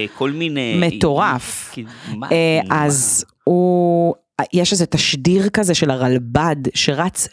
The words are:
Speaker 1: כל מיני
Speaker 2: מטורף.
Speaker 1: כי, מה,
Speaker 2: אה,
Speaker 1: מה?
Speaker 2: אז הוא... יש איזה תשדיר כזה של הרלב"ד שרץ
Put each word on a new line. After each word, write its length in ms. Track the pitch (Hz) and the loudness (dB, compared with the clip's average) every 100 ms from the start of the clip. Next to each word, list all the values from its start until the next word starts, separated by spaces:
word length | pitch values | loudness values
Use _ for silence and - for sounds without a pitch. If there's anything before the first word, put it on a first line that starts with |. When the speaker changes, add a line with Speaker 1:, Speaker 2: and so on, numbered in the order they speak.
| 107 | -4
Speaker 1:
כל 160 | - 135 | -4 -4
מיני 500 | 147 165 143 120 175 | -2 -4 -4 -2 0
Speaker 2:
מטורף. 880 | 170 110 175 143 196 127 - - - | 0 0 0 2 0 -2 -6 -10 -12
Speaker 1:
כי, 120 | - 110 117 - 107 | -14 -14 -14 -12 -8
מה, 100 | 139 | -2
Speaker 2:
אה, 280 | 165 165 160 - | 0 2 0 0
Speaker 1:
מה? 160 | 156 | 0
Speaker 2:
אז 400 | 147 139 127 - - _ | 2 0 0 -2 -4 _
הוא... 720 | - 180 180 180 175 170 170 - _ - - | 0 2 4 2 2 2 2 -2 _ -6 -2
יש 200 | 180 175 | 0 2
איזה 140 | 196 170 | 2 0
תשדיר 600 | 156 - 143 143 185 196 | 0 0 0 2 2 2
כזה 260 | 208 196 | 0 0
של 160 | 160 151 | 2 0
הרלב"ד 640 | 131 127 127 120 120 165 143 127 | 0 2 0 2 0 2 0 -2
שרץ 540 | - - 139 180 - - | -2 0 0 -2 -4 -6